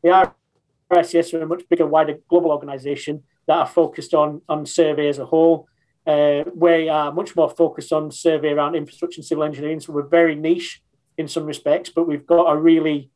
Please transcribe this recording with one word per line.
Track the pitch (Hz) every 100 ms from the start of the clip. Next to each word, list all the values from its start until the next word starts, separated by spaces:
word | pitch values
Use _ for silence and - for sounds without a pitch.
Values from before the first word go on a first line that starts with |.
The | -
R | 370 - _ _ _ _ _ _
I | 175
C | 170 170
S | 165
are | 165
a | 160
much | 175 -
bigger, | 170 160
wider | 156 151 147 _
global | 175 170
organisation | 147 147 139 139 139 - 147 _ _ -
that | 170
are | -
focused | - 156 - -
on, | 156 151 151 -
on | 156 143
survey | - 156 147 147
as | 143
a | 131
whole. | 160 165 160 - _ _ _ -
Uh, | 147 147 143 156
we | 175 170 165 160
are | 156 147
much | 160 175 -
more | 151
focused | - 165 - -
on | 156 151
survey | - 170 156 151
around | 147 147 165
infrastructure | 147 _ 175 165
and | 151
civil | 160
engineering, | 151 135 151 160
so | -
we're | 147
very | 143 170 165 151
niche | 160 175 - - _ _ _ -
in | 156
some | 170 151
respects, | 147 147 156 -
but | - 170
we've | 147 -
got | 170 170
a | 151
really | 165 165 156 147 131